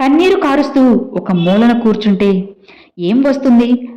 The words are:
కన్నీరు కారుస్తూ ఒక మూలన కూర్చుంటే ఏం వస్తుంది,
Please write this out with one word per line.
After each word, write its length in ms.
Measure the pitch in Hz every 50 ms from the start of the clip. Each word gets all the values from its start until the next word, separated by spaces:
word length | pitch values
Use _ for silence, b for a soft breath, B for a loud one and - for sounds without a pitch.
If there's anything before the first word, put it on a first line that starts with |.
కన్నీరు 400 | 262 269 285 320 359 381 392 -
కారుస్తూ 520 | - 285 269 294 277 - - 269 262 254
ఒక 400 | 226 190 - - - 180 180 -
మూలన 460 | 185 175 170 175 190 214 233 240 240 233
కూర్చుంటే 680 | 233 220 208 - - 214 196 185 202 202 196 185 190 - - b b b b b b b _ -
ఏం 240 | 175 175 220 262
వస్తుంది, 680 | 277 285 262 269 - - 240 233 240 233 247 - - - -